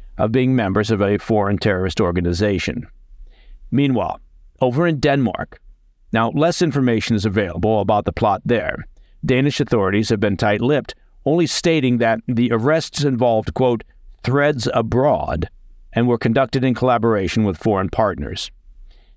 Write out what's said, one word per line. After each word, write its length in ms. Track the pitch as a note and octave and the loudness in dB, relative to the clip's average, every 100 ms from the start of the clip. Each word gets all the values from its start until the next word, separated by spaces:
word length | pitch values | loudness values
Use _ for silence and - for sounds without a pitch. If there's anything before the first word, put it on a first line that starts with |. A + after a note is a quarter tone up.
| - - | -18 -4
of 120 | A2+ | 0
being 240 | B2 B2+ | 2 2
members 380 | B2+ G2 G#2+ G#2+ | 2 0 0 0
of 100 | G#2+ | 0
a 160 | G2+ G#2 | 2 0
foreign 400 | - G#2+ G2 G2+ | 0 0 0 0
terrorist 420 | A2 F#2 F#2 - | 0 0 -2 -2
organization. 840 | F#2 F2 F2 F2 G#2 F#2+ - B1+ - - - - - - - - - | 0 0 -2 0 0 -2 -4 -8 -10 -18 -20 -20 -20 -20 -20 -20 -4
Meanwhile, 480 | C#3 C#3+ A#2+ F2 - - - - _ | 0 2 0 -2 -6 -16 -20 -20 _
over 240 | B2+ B2 E3+ | -2 2 0
in 120 | D3 | 2
Denmark, 640 | D3 C#3 A2+ - - - - - _ _ _ | 2 2 0 -2 -8 -14 -20 -20 _ _ _
now 200 | A2+ A2+ | -2 0
less 320 | D3 D#3+ - | 0 0 2
information 520 | E3+ C#3 B2+ A2 - | 0 2 2 0 0
is 120 | A2 G#2+ | 0 2
available 560 | G2 G2 - G#2+ G#2+ | 0 -2 0 0 2
about 240 | G2 G#2 - | 2 0 0
the 80 | |
plot 260 | - G#2+ F#2+ | 0 0 0
there. 440 | - A#2 - - - - - - | 0 0 -2 -8 -12 -20 -20 -8
Danish 380 | - B2+ C#3+ - | 0 2 2 0
authorities 480 | C#3+ A#2 F#2+ G2+ A2 | 0 2 2 0 0
have 120 | G#2+ | 0
been 180 | G#2 F#2+ | 0 0
tight-lipped, 560 | G#2+ G#2+ A#2+ C#3+ - - _ - C#3 | 0 0 0 0 -2 -14 _ -8 -2
only 200 | E3 D#3 | 0 0
stating 520 | - F3 D#3+ C3 A#2+ | 0 0 2 2 2
that 220 | A#2 A2+ - | 2 0 -2
the 240 | A#2 A#2+ | 0 2
arrests 540 | A2+ B2 D#3+ - - | 2 2 0 -2 -2
involved, 480 | C#3+ B2 B2 A2 - | -2 2 2 2 -2
quote, 320 | - B2+ A#2 - - - - | 0 0 0 -6 -20 -20 -10
"threads 440 | - C#3 D3 C#3+ A2+ | -2 2 2 0 -2
abroad," 800 | A2+ A#2 A#2+ C#3+ F#2 - - - - - - - | -2 0 0 2 0 -2 -4 -6 -10 -20 -20 -6
and 160 | A#2 A#2+ | -2 0
were 80 | A#2 | 2
conducted 480 | A#2+ A#2+ C3 C3+ | 0 0 0 0
in 80 | C3 | 0
collaboration 720 | A#2 B2+ A#2+ A#2 G#2+ F#2+ A2+ | 0 2 2 2 0 0 0
with 140 | G#2 F2 | 0 0
foreign 320 | A2+ G2 F#2 | 0 0 0
partners. 600 | - G#2 D2+ D2 - - - - - - - _ | 0 -2 -2 -8 -10 -12 -16 -20 -20 -20 -20 _